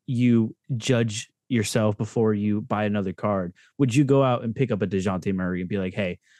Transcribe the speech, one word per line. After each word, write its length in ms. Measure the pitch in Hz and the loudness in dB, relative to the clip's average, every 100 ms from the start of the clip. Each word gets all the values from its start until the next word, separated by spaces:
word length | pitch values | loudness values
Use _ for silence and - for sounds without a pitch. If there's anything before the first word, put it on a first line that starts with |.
| - | -6
you 480 | 120 123 117 113 - - 123 | 2 4 4 2 -4 -8 -4
judge 540 | 139 120 117 107 - _ - | 0 2 0 -4 -12 _ -4
yourself 480 | 117 98 117 107 101 | -2 0 0 0 0
before 380 | 107 120 110 | -2 0 2
you 260 | 104 104 104 | 2 0 -2
buy 240 | 110 104 | -2 -2
another 280 | 107 104 95 | 0 -2 -4
card, 400 | 90 104 98 90 - _ - | -4 -2 -2 -4 -10 _ -2
would 160 | 135 | 2
you 100 | 123 | 4
go 180 | 139 139 | 4 4
out 220 | 135 120 | 4 2
and 100 | 117 110 | -2 -2
pick 140 | 120 | -2
up 80 | 101 | -2
a 60 | 101 | -2
DeJounte 460 | 95 98 92 101 | -2 -2 -2 -2
Murray 260 | 95 90 90 | -2 -2 -4
and 80 | 90 | -4
be 100 | 101 | -4
like, 160 | 92 | -4
"Hey, 240 | 104 92 87 _ | -4 -6 -8 _